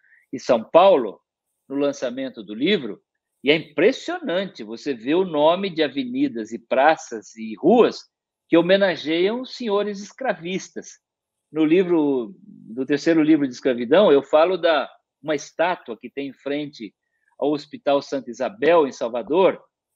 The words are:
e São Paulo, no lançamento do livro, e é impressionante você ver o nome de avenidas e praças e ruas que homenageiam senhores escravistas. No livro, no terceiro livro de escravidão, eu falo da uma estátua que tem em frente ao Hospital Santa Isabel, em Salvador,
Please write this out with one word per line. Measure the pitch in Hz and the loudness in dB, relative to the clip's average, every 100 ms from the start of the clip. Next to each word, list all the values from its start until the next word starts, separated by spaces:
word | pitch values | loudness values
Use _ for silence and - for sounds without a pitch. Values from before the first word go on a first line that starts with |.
| _ _ _ | _ _ _
e | 127 | -6
São | - 117 | 0 0
Paulo, | 110 165 196 156 107 90 _ _ _ _ - | 4 6 6 4 0 -8 _ _ _ _ -10
no | 139 | -4
lançamento | 143 139 127 127 135 117 | -4 -4 -8 -8 -10 -12
do | 98 | -14
livro, | 107 160 202 117 90 _ _ _ _ | -4 0 0 -4 -12 _ _ _ _
e | 131 | 0
é | |
impressionante | 160 - - 202 262 - 359 254 175 196 - | 0 -2 0 2 2 -6 -8 -6 -4 -6 -10
você | 107 117 143 | -14 -10 -8
ver | 120 120 | -6 -2
o | 170 185 | -2 0
nome | 151 151 180 196 | 2 2 2 -2
de | 156 | -4
avenidas | 147 143 123 127 139 117 107 | -4 -4 -6 -4 -4 -4 -10
e | 113 | -12
praças | _ 120 147 156 - 113 - 113 | _ 2 2 2 -4 -14 -14 -14
e | 110 104 | -14 -2
ruas | 160 240 147 - - _ _ _ _ | 4 6 4 0 -14 _ _ _ _
que | 165 | 2
homenageiam | 175 196 196 139 135 165 190 240 | 4 2 2 -2 -4 0 0 -2
senhores | 254 - 233 202 208 196 | -10 -10 -4 -2 -4 -8
escravistas. | 202 - 254 165 165 185 - - - - _ _ _ _ _ | -14 -8 -6 -6 -6 -8 -10 -16 -18 -20 _ _ _ _ _
No | 151 156 | -2 2
livro, | 180 175 170 147 131 107 95 - - 98 | 2 2 0 0 -2 -4 -12 -20 -20 -12
no | 117 135 | -8 -4
terceiro | 143 165 165 | 0 2 2
livro | 156 156 139 | 4 2 0
de | |
escravidão, | 120 139 120 117 170 202 | -2 -2 -2 2 4 6
eu | 143 | 4
falo | - 156 175 185 | 4 2 2 2
da | 165 147 113 _ _ _ | 0 0 -2 _ _ _
uma | 143 | -6
estátua | 147 - - 127 170 - 110 | -6 -6 -4 -4 -4 -10 -14
que | 120 | -12
tem | - 139 | -12 -12
em | |
frente | - 135 143 147 147 101 - _ _ _ - | -10 -8 -8 -8 -12 -18 -18 _ _ _ -6
ao | 139 | -4
Hospital | 147 - 127 143 139 | -4 -6 -6 -2 0
Santa | - 139 117 | -2 -8 -8
Isabel, | 117 117 101 143 170 139 | -8 -8 -2 2 4 2
em | |
Salvador, | - 117 120 101 170 175 110 _ _ _ | -2 -6 -6 -2 2 2 0 _ _ _